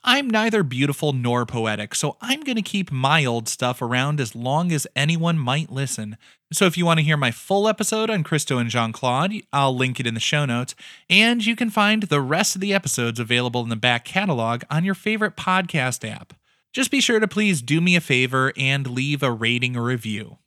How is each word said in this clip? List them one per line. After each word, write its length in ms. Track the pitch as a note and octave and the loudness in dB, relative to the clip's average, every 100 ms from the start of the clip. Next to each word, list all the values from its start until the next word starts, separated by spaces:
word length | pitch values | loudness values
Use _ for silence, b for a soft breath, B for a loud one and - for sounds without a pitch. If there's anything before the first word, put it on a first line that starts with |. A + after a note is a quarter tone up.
I'm 260 | - C4 C4+ | 2 0 2
neither 340 | A3 A3 G#3+ | 2 2 2
beautiful 500 | D3+ A#2+ C#3+ C#3 D3+ | 0 0 0 0 -2
nor 320 | C3+ A#2+ A#2+ A#2 | 0 0 0 0
poetic, 500 | A#2+ A2+ G#2 G#2+ - | -2 -2 -2 -4 -4
so 220 | D3 - | -4 -6
I'm 220 | A3+ C#4+ | -4 -4
gonna 200 | D4 A3+ | -2 -4
keep 300 | F#3 G3+ F3+ | -2 -4 -4
my 320 | C3 C3+ D#3+ | -2 2 2
old 240 | C3 A#2 A2 | 2 -2 -4
stuff 340 | - B2 B2 | -4 -2 -2
around 380 | A#2+ B2 C#3 D3+ | -2 0 0 -2
as 160 | A#2 A#2 | -4 -4
long 380 | A#2+ D3 F3 | -2 -2 0
as 120 | D#3 - - | -2 -2 -2
anyone 420 | D3 E3 E3 E3 | 0 0 0 0
might 320 | B2 C#3+ D#3+ | 0 -2 -2
listen. 460 | C3 C#3 - G#2+ G#2+ b b _ | -6 -6 -6 -8 -12 b b _
So 140 | - F#3+ | 2 2
if 120 | E3 | 2
you 80 | E3+ | 2
want 140 | D#3+ | 4
to 60 | D3+ | 4
hear 100 | D3+ | 2
my 160 | C3 | 0
full 380 | A#2+ - G3 G#3+ | -2 -2 2 2
episode 400 | G#3+ G#3+ A3 A3 | 0 -2 0 0
on 120 | G#3+ | -2
Christo 360 | D3+ D#3 - B2+ | 0 -2 0 -2
and 120 | A#2+ | 0
Jean-Claude, 720 | A#2+ A2+ G#2+ B2+ B2 F#3 G#3 - | 0 -2 -2 0 0 0 -4 -4
I'll 220 | C#3+ C#3 B2+ | 0 0 2
link 220 | B2+ B2 | -2 -2
it 80 | A#2+ | -4
in 80 | |
the 60 | A2+ | -2
show 240 | - D3+ C#3+ | 0 0 0
notes, 300 | A#2+ B2+ - B B _ | -2 -4 -10 B B _
and 340 | F#3 A3+ A#3+ | 4 6 2
you 120 | G#3+ A3+ | 0 0
can 140 | A#3+ | 0
find 340 | G#3+ G#3 A3 | 2 2 2
the 180 | G#3 D3 | 2 0
rest 340 | C3 D#3 A3 F#3+ | 2 0 0 -2
of 60 | |
the 120 | G3+ | -2
episodes 440 | G3 - - A#2 A2+ | -2 -2 -2 -2 -2
available 460 | A2+ B2 B2 B2 | 0 2 2 -2
in 60 | A#2 | -4
the 80 | A2 | 0
back 260 | B2 A#2+ | 2 2
catalog 600 | - F#3+ G3+ C3 A2+ A#2+ - | 0 -2 0 0 0 -2 -2
on 140 | D3+ | -2
your 100 | F#3+ | 0
favorite 440 | F#3+ G#3+ G#3+ G#3 - | -2 -2 -2 -2 -4
podcast 720 | - F#3 F3+ D#3+ B2+ A#2 A2 | 0 0 0 -2 -2 -4 -8
app. 260 | G#2+ - - _ _ _ | -10 -16 -20 _ _ _
Just 180 | - C4 | -4 0
be 80 | C#4 | 2
sure 220 | - A3+ | 2 2
to 80 | G#3+ | 2
please 320 | G#3 G#3+ E3 | 2 2 2
do 180 | A#2+ D#3+ | 2 2
me 160 | F3 F3 | 4 2
a 60 | |
favor 500 | - B2+ B2+ C3 C3 - | 4 2 2 2 0 0
and 300 | C3+ C#3 C3 | -2 0 -2
leave 360 | B2 C#3 C#3+ | -4 -2 0
a 80 | C#3 | 0
rating 460 | A2+ A2+ A#2+ B2 B2 | 0 0 0 -2 -2
or 60 | |
review. 560 | A#2 B2+ A2 G#2 - - | -2 -2 -4 -6 -8 -18